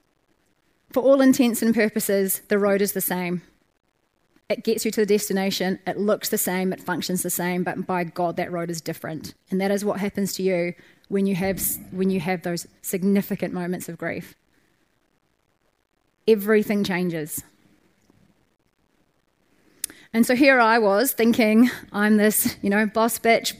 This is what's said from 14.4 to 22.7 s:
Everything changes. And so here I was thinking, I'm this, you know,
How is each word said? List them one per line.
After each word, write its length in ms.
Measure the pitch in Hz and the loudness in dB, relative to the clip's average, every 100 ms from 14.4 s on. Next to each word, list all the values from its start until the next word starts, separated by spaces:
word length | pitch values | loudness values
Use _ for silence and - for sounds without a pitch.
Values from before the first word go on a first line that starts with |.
| _ _ _ _ _ _ _ _ _ _ _ _ _ _ _ _ _ _ - | _ _ _ _ _ _ _ _ _ _ _ _ _ _ _ _ _ _ 0
Everything 520 | 220 202 214 208 208 | 2 2 0 2 -2
changes. 600 | 202 180 180 165 151 - - _ _ _ _ _ _ _ _ _ _ _ _ _ _ _ _ _ _ _ _ _ _ _ - - - | -2 -2 -4 -4 -8 -10 -14 _ _ _ _ _ _ _ _ _ _ _ _ _ _ _ _ _ _ _ _ _ _ _ -14 -14 -2
And 120 | 226 233 | 2 4
so 100 | 247 | 6
here 240 | 277 262 | 6 6
I 180 | 226 226 | 6 6
was 360 | 214 196 269 | 4 4 2
thinking, 560 | - 233 233 220 220 247 - - | 2 2 4 4 6 4 2 -8
I'm 240 | 202 208 214 | -2 2 4
this, 400 | 208 208 - - | 4 2 -2 -4
you 80 | |
know, 160 | 202 | -2